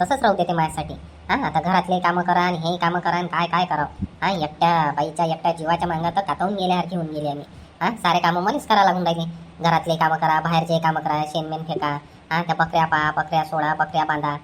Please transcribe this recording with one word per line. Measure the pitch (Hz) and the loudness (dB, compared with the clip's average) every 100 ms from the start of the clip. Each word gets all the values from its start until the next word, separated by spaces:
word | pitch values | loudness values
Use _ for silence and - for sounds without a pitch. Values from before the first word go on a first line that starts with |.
तसंच | 180 - | 2 2
राहू | 220 190 | 2 2
देते | 175 | 2
माझ्यासाठी. | 170 160 156 147 - - - - | 0 0 -2 -8 -12 -16 -16 -2
हा, | 247 185 | -2 0
आता | 202 | 0
घरातले | 175 185 180 180 | 2 2 2 2
कामं | 175 180 | 2 2
करा | 180 175 | 2 2
आणि | 180 170 | 2 0
हे | 165 175 | -2 0
कामं | 170 175 | 0 0
करा | 175 175 | 0 -2
आणि | 175 | -2
काय | 165 175 | -2 0
काय | 175 | 0
करावं. | 180 151 143 - - - | 0 -2 -2 -6 -10 -4
हा, | 170 | -4
एकट्या | 185 151 - 170 165 147 143 | -2 -4 0 2 4 2 0
बाईच्या, | 156 160 165 | -4 -2 -2
एकट्या | 156 175 | 0 -2
जीवाच्या | 165 156 170 175 | -2 -2 0 0
मागं | 160 170 196 | -2 -2 -2
तर | |
कातवून | 196 143 185 | -4 -2 -2
गेल्यासारखी | 196 180 180 170 180 | -2 0 0 -2 -6
होऊन | 160 | -6
गेली | 151 147 | -4 -6
आम्ही. | 143 - - - - | -6 -10 -20 -20 -4
हा, | 185 | -4
सारे | 220 175 170 | 0 2 2
कामं | 170 175 | 2 2
मलाच | 196 277 - | 0 -2 2
करावं | 208 190 | 4 6
लागून | 180 | 4
राहिले. | 170 165 165 - - - | 0 -2 -4 -8 -16 -2
घरातले | 165 160 165 160 | 2 2 0 2
कामं | 160 160 | 2 2
करा, | 160 156 | 2 2
बाहेरचे | 165 165 165 165 | 2 0 2 2
कामं | 165 156 | 2 0
करा, | 156 151 151 | -2 -2 -2
शेण | 165 | -4
मेन | 156 156 | -4 -8
फेका. | 160 151 147 143 - - - | -6 -4 -2 -4 -8 -20 -4
हा, | 165 | -2
त्या | 170 | 0
बकऱ्या | 160 165 165 | 0 2 2
पहा, | 160 156 151 | 2 2 2
बकऱ्या | 156 156 160 | 0 -2 -2
सोडा, | 156 160 151 | 0 -2 0
बकऱ्या | 156 151 160 | 0 0 0
बांधा. | 156 156 147 147 | 0 0 -2 -4